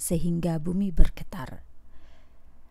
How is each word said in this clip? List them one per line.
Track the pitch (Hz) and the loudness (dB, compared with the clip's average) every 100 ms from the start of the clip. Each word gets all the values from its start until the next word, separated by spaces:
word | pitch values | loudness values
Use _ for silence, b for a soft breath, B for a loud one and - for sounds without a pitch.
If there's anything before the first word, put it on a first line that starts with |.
sehingga | - 165 170 170 175 165 | -4 -2 0 0 -2 -2
bumi | 165 180 196 | -2 -2 4
bergetar. | 160 - - - 196 - - - - - b b b b b - - - | 8 8 8 -10 -10 -12 -12 -14 -16 -14 b b b b b -20 -20 -20